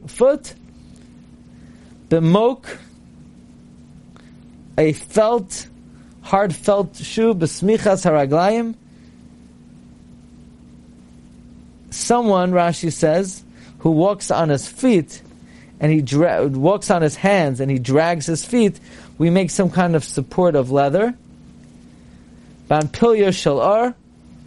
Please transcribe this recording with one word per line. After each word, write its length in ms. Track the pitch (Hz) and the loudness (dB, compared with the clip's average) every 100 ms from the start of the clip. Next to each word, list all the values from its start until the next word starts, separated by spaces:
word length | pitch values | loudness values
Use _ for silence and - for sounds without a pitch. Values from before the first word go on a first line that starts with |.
| 147 | -16
foot. 480 | - 254 294 - - - - - - - - - - - - - - - - - | 0 2 2 -4 -20 -20 -20 -20 -20 -20 -20 -20 -20 -20 -20 -20 -20 -20 -20 -4
B'mok, 680 | 165 160 190 233 262 - - - - - - - - - - - - - - - - - - - - - - | 0 2 4 2 -2 -8 -18 -20 -20 -20 -20 -20 -20 -20 -20 -20 -20 -20 -20 -20 -20 -20 -20 -20 -20 -8 0
a 160 | 156 | 0
felt, 720 | 151 - - 214 240 185 - - - - - - - | 0 -4 0 2 0 -4 -12 -16 -20 -20 -20 -20 -20
hard 340 | - 190 208 147 | -2 0 0 -2
felt 400 | - 202 196 - | 0 0 -2 -8
shoe, 400 | - - 226 196 | -8 0 0 2
b'smichas 680 | 160 - 185 220 214 190 180 | -2 -2 0 0 2 0 2
haraglayim. 680 | 156 139 151 185 226 226 226 - - - - - - - - - - - - - - - - - - - - - - - - - - - - - - - | 2 2 2 2 0 -4 -10 -18 -20 -20 -20 -20 -20 -20 -20 -20 -20 -20 -20 -20 -20 -20 -20 -20 -20 -20 -20 -20 -20 -20 -20 -20 -20 -20 -20 -20 -20 -18
Someone, 640 | - - 240 226 190 180 | -8 -2 0 2 0 2
Rashi 380 | 180 170 165 170 | 0 0 -2 -6
says, 520 | - 156 165 196 - - - - - | -2 0 0 -2 -10 -20 -20 -20 -4
who 120 | 160 | 0
walks 400 | 156 185 202 - | 2 2 0 -2
on 160 | 113 160 | -2 0
his 180 | 139 - | -2 -4
feet, 560 | - 262 202 - - - - - - - - | -4 0 2 0 -10 -20 -20 -20 -20 -20 -4
and 100 | 151 | 0
he 100 | 156 | 0
dra-, 460 | 135 139 170 87 139 | 0 0 0 2 -2
walks 420 | 135 151 196 - | 0 0 0 0
on 120 | 180 | 0
his 160 | 156 - | 0 0
hands, 420 | 190 202 151 123 | 0 2 0 -2
and 100 | 135 | -4
he 100 | 135 | -4
drags 460 | 123 135 165 170 143 | 0 2 2 0 -4
his 200 | 160 - | -6 -2
feet, 340 | 240 208 - - - - - | 0 0 0 -12 -20 -20 -2
we 120 | 165 | 0
make 200 | 180 180 | 2 0
some 200 | - 180 | 0 0
kind 280 | 180 175 160 | 0 0 0
of 80 | - | -2
support 500 | - 131 - 180 147 | -6 -4 0 2 2
of 160 | 127 | 0
leather. 420 | 139 139 165 226 240 - - - - - - - - - - - - - - - | 0 2 0 -2 -4 -14 -20 -20 -20 -20 -20 -20 -20 -20 -20 -20 -20 -20 -20 -4
Ban 180 | 151 143 | -2 -2
pilya 460 | - 233 220 196 | 0 2 4 2
shel 260 | 185 160 139 | 0 0 0
ar. 340 | 147 214 247 240 _ - - - | 2 2 0 -4 _ -20 -20 -20